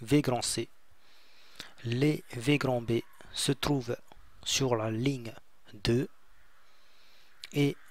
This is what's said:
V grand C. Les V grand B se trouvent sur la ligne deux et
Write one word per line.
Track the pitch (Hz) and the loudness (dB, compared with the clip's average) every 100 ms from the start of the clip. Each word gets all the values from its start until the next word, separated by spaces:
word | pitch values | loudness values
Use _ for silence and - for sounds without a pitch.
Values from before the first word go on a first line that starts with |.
V | 113 147 | 4 6
grand | 139 120 | 6 2
C. | - - 117 - - - - - - - - - - - 117 | 2 -2 -4 -8 -16 -16 -16 -16 -16 -16 -16 -14 -14 -6 0
Les | 120 147 151 - | 4 4 4 -2
V | 123 117 147 | -2 4 6
grand | 139 123 | 6 2
B | 117 117 - - - | 2 2 0 -14 -10
se | - - | -2 2
trouvent | 143 - 143 120 117 - - - - | 2 4 2 0 -6 -8 -16 -16 -8
sur | - - 131 117 | 0 2 4 4
la | 110 | 2
ligne | 110 131 135 113 - - - - | 2 2 0 -6 -12 -16 -18 -16
deux | 110 120 117 165 - - - - - - - - - - - - - - | -2 4 4 4 -4 -16 -16 -16 -18 -18 -16 -16 -16 -16 -16 -16 -16 -4
et | 147 143 - - | 2 2 2 -10